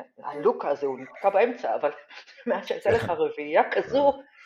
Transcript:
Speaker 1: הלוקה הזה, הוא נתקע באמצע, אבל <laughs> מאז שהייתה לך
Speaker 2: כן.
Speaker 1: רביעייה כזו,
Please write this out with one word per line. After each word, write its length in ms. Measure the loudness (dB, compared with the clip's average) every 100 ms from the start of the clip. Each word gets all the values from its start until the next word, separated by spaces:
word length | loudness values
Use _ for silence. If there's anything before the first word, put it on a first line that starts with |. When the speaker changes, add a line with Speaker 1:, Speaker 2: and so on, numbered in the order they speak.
| -16 -14
Speaker 1:
הלוקה 460 | -12 0 0 0 -2
הזה, 180 | -2 -2
הוא 120 | -6
נתקע 300 | -12 -2 0
באמצע, 460 | 2 2 0 -4 -2
אבל 160 | -2 -4 -14 -20
<laughs> 280 | -20 -10 -4
מאז 200 | -4 -2
שהייתה 240 | -2 2
לך 140 | 2 0
Speaker 2:
כן. 60 |
Speaker 1:
רביעייה 600 | 0 -2 -2 0 2 4
כזו, 420 | 0 0 4 4 2 -8 _